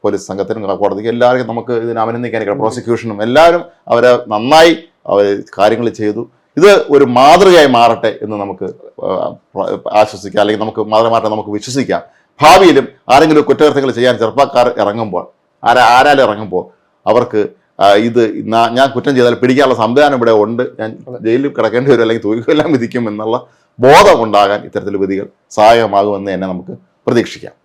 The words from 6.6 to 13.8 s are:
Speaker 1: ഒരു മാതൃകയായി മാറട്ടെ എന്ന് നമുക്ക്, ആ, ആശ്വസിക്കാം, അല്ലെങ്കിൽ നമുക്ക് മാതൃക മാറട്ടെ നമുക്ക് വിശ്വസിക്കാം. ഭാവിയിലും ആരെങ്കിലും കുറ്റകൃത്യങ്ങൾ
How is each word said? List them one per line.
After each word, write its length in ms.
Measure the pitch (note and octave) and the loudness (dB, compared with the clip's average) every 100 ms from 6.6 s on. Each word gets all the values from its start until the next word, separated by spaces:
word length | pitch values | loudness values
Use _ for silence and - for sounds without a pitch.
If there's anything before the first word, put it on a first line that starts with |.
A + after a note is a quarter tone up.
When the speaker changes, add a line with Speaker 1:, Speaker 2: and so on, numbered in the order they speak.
| F#3 G3 D3+ | 4 4 2
Speaker 1:
ഒരു 100 | C#3+ | 2
മാതൃകയായി 680 | C3+ B2 C#3 F3+ F#3+ F3 C#3+ A#2+ | 2 4 4 6 6 6 4 4
മാറട്ടെ 400 | A#2 A2+ A2+ - | 2 2 -4 -6
എന്ന് 140 | G#2 G#2 | -10 -8
നമുക്ക്, 240 | G2 F#2 F#2 - - - F#2+ | -8 -8 -12 -12 -20 -12 -8
ആ, 40 | F#2 - - _ - F#2 F#2+ - G#2 | -6 -6 -10 _ -8 -6 -6 -4 0
ആശ്വസിക്കാം, 400 | G#2+ F#2+ G2 G2 | 0 -2 -8 -4
അല്ലെങ്കിൽ 240 | G#2 G#2+ | -2 -2
നമുക്ക് 200 | A2 G#2+ G#2+ | -6 -6 -2
മാതൃക 160 | G#2+ A#2 | 0 2
മാറട്ടെ 200 | A2+ A2 G#2+ | 0 -2 -6
നമുക്ക് 140 | G#2 | -8
വിശ്വസിക്കാം. 520 | G#2 G#2 B2+ G#2 F2+ - _ _ _ | -10 -8 -6 -4 -6 -8 _ _ _
ഭാവിയിലും 460 | D3 F#3 F#3+ C#3 A#2+ _ - | 4 6 6 4 0 _ 0
ആരെങ്കിലും 320 | B2+ D#3+ D3+ C#3+ | 2 4 2 2
കുറ്റകൃത്യങ്ങൾ 420 | B2+ D3+ C#3 | 2 2 0